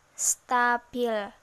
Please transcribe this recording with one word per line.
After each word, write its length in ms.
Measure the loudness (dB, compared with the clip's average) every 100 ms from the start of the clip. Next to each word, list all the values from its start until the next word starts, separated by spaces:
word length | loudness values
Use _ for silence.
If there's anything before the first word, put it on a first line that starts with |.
| _ -6
stabil, 1120 | -2 -2 0 2 2 2 -2 -4 -2 -2 -4 -12